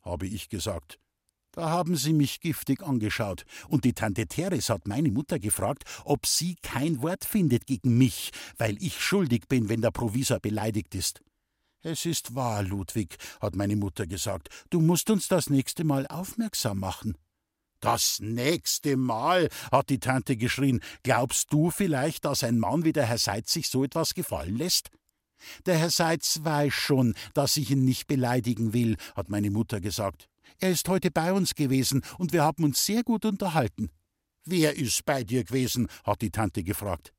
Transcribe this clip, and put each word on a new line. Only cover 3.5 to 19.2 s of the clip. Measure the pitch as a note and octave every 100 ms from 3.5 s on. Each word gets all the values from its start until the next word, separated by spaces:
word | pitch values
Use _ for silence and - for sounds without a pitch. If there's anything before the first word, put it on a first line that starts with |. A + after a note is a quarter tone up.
| - -
und | D3
die | B2
Tante | A#2 A2 F#2+ A2
Teres | - F#3 E3 -
hat | G#2 G2+
meine | A2 D#3+
Mutter | G3 - D#3+
gefragt, | G2+ - G2+ D3 - -
ob | - D3 -
sie | - E3+ F3
kein | - B2+ D3 C#3
Wort | D3 F#3+
findet | - A3 D#3+ A#2+ -
gegen | B2+ B2+ A#2
mich, | B2+ - - - - -
weil | A2+ G2+
ich | F3+ -
schuldig | - F#3+ E3 A#2 -
bin, | C3 G#2
wenn | A2+
der | A2+
Provisor | - A#2+ A2 C3 A2
beleidigt | G#2+ G#2+ G#2+ G#2+ F2+ F#2+
ist. | - - _ _ _ _ _ _
Es | E3 D#3+ E3+
ist | D3+ -
wahr, | A#2+ B2 G#2+
Ludwig, | G2 G2 F#2+ A#2 G2 - - -
hat | G#2
meine | F#2 G2+ G#2+
Mutter | G2+ - F#2
gesagt, | F#2+ - F#2+ - - -
du | F3
musst | D#3+ E3+ -
uns | G#3+ -
das | F3+ -
nächste | C#3 - -
Mal | D#3 C#3 C3+
aufmerksam | D3+ F#3 - A3+ - A2+ G2
machen. | F#2+ - A2+ F#2 _ _ _ _ _ _
Das | G#2+ A#2 - -
nächste | G2+ A#2 C3 E3+ - - D3+ C3+
Mal, | B2+ A2